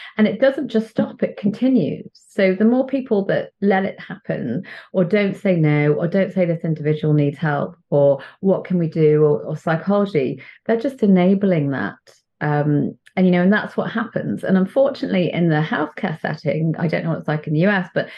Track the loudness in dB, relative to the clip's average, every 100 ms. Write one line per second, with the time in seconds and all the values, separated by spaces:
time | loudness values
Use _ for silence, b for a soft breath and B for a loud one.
0 | B 0 0 2 0 0 -2 -2 -2 -4
1 | -6 -4 -6 -4 -4 -2 0 2 0 -4
2 | -12 -20 _ 0 0 2 2 2 0 -4
3 | -2 -2 0 -2 -4 _ 0 0 -2 -8
4 | -14 -12 -8 -6 -6 -6 -8 B B -2
5 | 2 2 0 -2 0 2 2 2 2 0
6 | 0 0 0 0 0 -2 -4 -4 -2 -2
7 | 0 2 0 -2 -2 -2 -4 -10 _ 2
8 | 4 2 B B 0 0 0 -2 -2 2
9 | 4 4 4 2 -4 -6 -4 -2 0 0
10 | 0 0 -2 -4 B B -4 -2 -2 0
11 | 4 4 4 2 2 0 0 -2 -6 -10
12 | _ _ _ -6 -2 0 2 0 -2 -6
13 | _ 0 2 4 4 2 -2 -6 -6 -6
14 | -6 -6 -6 -6 0 0 2 2 0 0
15 | -4 -2 0 0 2 2 0 -2 -4 -6
16 | -6 -4 -6 -6 -4 -2 -2 -2 -2 -2
17 | -4 -4 -4 -4 -2 0 2 0 -2 -6
18 | -6